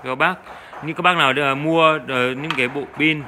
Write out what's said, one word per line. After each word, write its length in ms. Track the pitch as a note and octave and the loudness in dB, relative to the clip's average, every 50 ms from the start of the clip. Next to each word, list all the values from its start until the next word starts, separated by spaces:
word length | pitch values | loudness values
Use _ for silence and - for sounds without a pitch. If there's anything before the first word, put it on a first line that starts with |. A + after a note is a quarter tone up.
| - | -6
cho 60 | C3 | -8
các 60 | C3 | -2
bác. 200 | C3 D3+ F3 F#3 - - - - - - - - - - | 0 0 0 0 -4 -12 -20 -20 -20 -20 -18 -16 -12 -10
Như 80 | D3+ D#3+ | -8 -8
các 80 | - | 0
bác 160 | E3+ F3+ F3+ | 2 2 4
nào, 160 | E3+ D3 C3+ C3 | 4 4 4 4
ờ, 180 | C#3 D3 C#3 C3+ | 2 2 0 0
mua, 440 | C#3 D3 D#3 E3 E3 D#3+ D#3+ D#3 D#3 B2+ | 0 0 0 2 4 4 4 4 2 -2
ờ, 240 | B2+ C3+ B2+ B2 B2+ | -4 -2 0 0 0
những 200 | C3 C3 D3 D#3+ - | -2 -4 -6 -6 -2
cái 100 | C3 B2 | -2 -2
bộ 200 | B2 C3+ C#3+ C3+ - - | -2 -2 -6 -8 -8 -4
pin 240 | - D3 D#3 D#3 D3+ C#3 | 0 0 0 2 0 -6